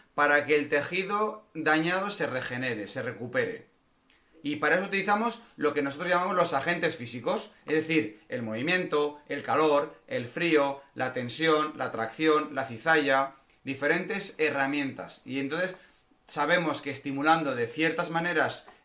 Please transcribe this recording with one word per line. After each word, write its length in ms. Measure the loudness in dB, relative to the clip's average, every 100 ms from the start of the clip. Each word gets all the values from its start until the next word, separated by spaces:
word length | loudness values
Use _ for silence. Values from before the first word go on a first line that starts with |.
| _ 2
para 300 | 4 4 4
que 100 | 2
el 140 | 2
tejido 760 | 0 0 -2 -2 0 -2 -4 -12
dañado 560 | -4 2 4 2 0 -2
se 160 | -2 -2
regenere, 640 | -4 -4 -4 -4 -4 -6
se 140 | -6
recupere. 640 | -6 -6 -4 -2 -2 -4 -14 _ _ _ _ _ _ -10
Y 140 | -6 0
para 200 | 2 2
eso 100 | 2
utilizamos 560 | -2 2 2 0 -4 -12 -2
lo 180 | 0
que 80 | 0
nosotros 280 | -2 -2 0
llamamos 260 | 2 2 2
los 180 | 2
agentes 420 | 2 0 0 0 -2
físicos, 560 | -6 -6 -2 -2 -4 -12 -2
es 100 | 0
decir, 480 | 2 2 0 -4 -10
el 140 | -6
movimiento, 800 | -4 -4 0 0 0 0 0 -4 -10
el 140 | -8
calor, 520 | 0 2 4 4 0 -8 -8
el 180 | -6 -6
frío, 560 | -2 2 4 4 -2 -10 -6
la 180 | -4
tensión, 600 | -4 -6 0 2 2 2 -4
la 160 | -6
tracción, 640 | -4 -6 0 2 2 2 -4
la 100 | -6
cizalla, 680 | -2 2 4 4 4 2 -4 _ _
diferentes 720 | -10 -2 0 0 -2 -4 -4 0
herramientas. 840 | 0 0 0 0 -4 -6 -12 -14 -8
Y 140 | -4
entonces 360 | -2 -2 -4 -6 -18 _ _ _ -8
sabemos 540 | -2 2 2 2 -2
que 100 | -4
estimulando 640 | -8 -6 0 4 4 2 -2
de 120 | -2
ciertas 420 | 0 0 0 -2
maneras 580 | -2 0 0 0 -2 -14 -20